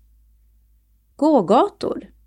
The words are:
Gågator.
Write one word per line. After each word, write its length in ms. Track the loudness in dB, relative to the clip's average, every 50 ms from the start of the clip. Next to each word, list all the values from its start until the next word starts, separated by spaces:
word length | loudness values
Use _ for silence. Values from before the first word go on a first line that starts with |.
| _ _ _ _ _ _ _ _ _ _ _ _ _ _ _ _ _ _ _ _ _ _ _
Gågator. 960 | -4 0 2 2 2 2 2 2 2 2 0 -4 -8 -8 -8 -8 -8 -12 -18 -20 _ _